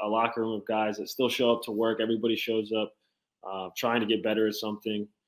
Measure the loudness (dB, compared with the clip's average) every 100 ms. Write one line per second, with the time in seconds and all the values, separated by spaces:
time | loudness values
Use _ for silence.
0 | 0 2 0 0 -2 -2 -2 0 0 -2
1 | -8 0 0 4 4 4 0 0 0 2
2 | 0 2 2 0 0 -2 0 -2 -2 _
3 | _ _ _ _ -10 -8 -8 -4 0 0
4 | 2 0 2 2 2 0 -6 -6 -4 -4
5 | -6 _